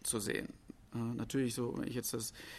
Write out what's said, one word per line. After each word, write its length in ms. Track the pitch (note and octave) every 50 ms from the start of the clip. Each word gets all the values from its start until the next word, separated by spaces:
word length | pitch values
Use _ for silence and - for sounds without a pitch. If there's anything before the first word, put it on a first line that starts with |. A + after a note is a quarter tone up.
| -
zu 160 | - - A2+
sehen. 300 | G2 G2+ - - - - - - - - - - - - -
Äh, 40 | A#2
natürlich 560 | A2+ A2+ A#2+ A#2 A2+ A2 - C3+ C3+ A#2+ A#2
so, 240 | - A#2+ A#2+ - -
wenn 100 | - -
ich 80 | A#2+
jetzt 180 | B2 A2+ - -
das 200 | A#2 A2 - - - - - -